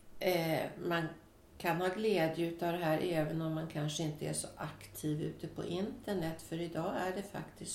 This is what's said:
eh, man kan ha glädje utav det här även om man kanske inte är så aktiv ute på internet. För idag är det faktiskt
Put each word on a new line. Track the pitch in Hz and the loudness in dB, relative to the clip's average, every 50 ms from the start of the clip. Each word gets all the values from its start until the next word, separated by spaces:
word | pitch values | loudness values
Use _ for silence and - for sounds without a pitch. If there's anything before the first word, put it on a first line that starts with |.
| - - - - | -18 -14 -6 0
eh, | - 180 180 170 165 160 160 131 - - - - - | 2 4 4 4 4 4 2 2 2 0 -4 -4 -2
man | 175 170 170 160 156 - - - - - - - - - - | 0 2 2 2 0 -2 -8 -16 -20 -20 -20 -20 -18 -10 -2
kan | - 180 165 170 | 0 2 2 4
ha | 185 185 | 2 2
glädje | 190 214 220 220 196 175 160 156 156 170 170 165 | 2 2 4 4 6 6 6 4 4 2 0 0
utav | 170 - 175 170 | 0 0 0 0
det | 170 180 | 2 2
här | 175 156 156 156 | 4 4 4 4
även | - 180 170 160 151 151 160 160 | 4 2 2 2 2 2 2 0
om | 165 160 156 | 0 0 0
man | 160 160 165 | -2 -2 -4
kanske | - 151 147 151 - - | -2 -2 -2 0 0 0
inte | 165 151 151 - - | 0 0 -2 -2 -2
är | 156 | -2
så | 151 - - - - | -2 -2 -4 -6 -6
aktiv | - - 151 - - - - - - - 151 151 151 | -8 -8 -8 -8 -10 -14 -16 -10 -4 -2 -2 0 0
ute | 151 151 156 - - 156 | -2 -4 -4 -6 -8 -8
på | - - - | -6 -6 -4
internet. | - 170 180 196 247 - - - - 202 180 160 160 160 - | -2 -2 -2 -2 -2 -4 -6 -4 -4 -2 -2 -2 -2 -4 -6
För | - - 165 165 | -8 -6 -4 -4
idag | 175 165 160 160 165 196 - | -4 -2 -2 -2 -2 0 0
är | 240 180 185 185 | 0 -2 -2 -2
det | 202 | -4
faktiskt | 196 - - - 160 - - - - 175 | -4 -6 -8 -8 -8 -10 -12 -10 -8 -6